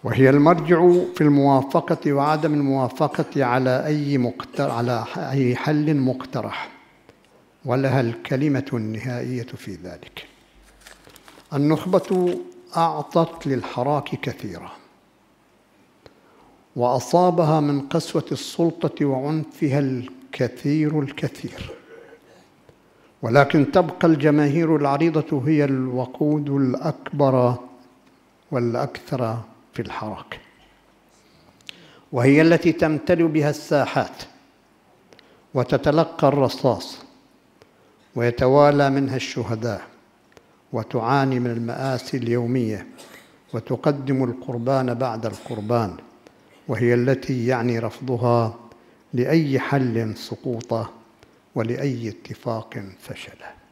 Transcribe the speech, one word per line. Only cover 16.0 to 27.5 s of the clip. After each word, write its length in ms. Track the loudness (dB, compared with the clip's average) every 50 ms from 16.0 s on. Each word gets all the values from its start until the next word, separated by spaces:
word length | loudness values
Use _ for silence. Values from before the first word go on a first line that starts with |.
| _ -20 _ _ _ _ _ _ _ _ _ _ _ _ _
وأصابها 840 | -2 0 0 0 -2 -2 2 2 4 4 4 4 2 2 4 4 2
من 220 | 2 2 0 -2
قسوة 440 | -4 -2 -4 -4 -4 -2 -4 -4 -4 -4
السلطة 720 | -8 -8 -8 -12 -2 0 0 0 0 -2 -4 -4 -2 -2 -2
وعنفها 760 | 0 0 -2 -2 -2 -4 -4 -4 -6 -6 -4 -2 0 0 0
الكثير 1200 | 0 0 -2 -6 -8 -10 -16 -20 -20 -18 -4 -4 -4 -4 -4 -4 -4 -2 0 0 0 0 0 -2
الكثير، 720 | -2 -4 -6 -8 -8 -8 -8 -10 -14 -14 -14 -14 -16 -16 -16 -18 -20 -20 -20 -20 -20 -20 -20 -20 _ _ -20 _ _ _ _ _ _ -20 _ _ _ _ _ _ _ _ _ _
ولكن 500 | -4 2 4 4 4 6 4 2 2 4
تبقى 360 | 4 2 2 2 -2 2 4
الجماهير 680 | 4 4 4 4 2 4 4 2 2 2 0 2 2 2
العريضة 680 | 2 2 0 0 2 0 2 2 0 -2 0 -4 -2 0
هي 160 | 2 2 2 2
الوقود 840 | 2 0 -2 -2 -4 -4 -4 -4 -6 -4 -2 0 0 0 0 -2 -2
الأكبر 1040 | 0 0 0 0 -2 -2 -4 -6 -6 -6 -10 -12 0 2 2 4 4 4 4 2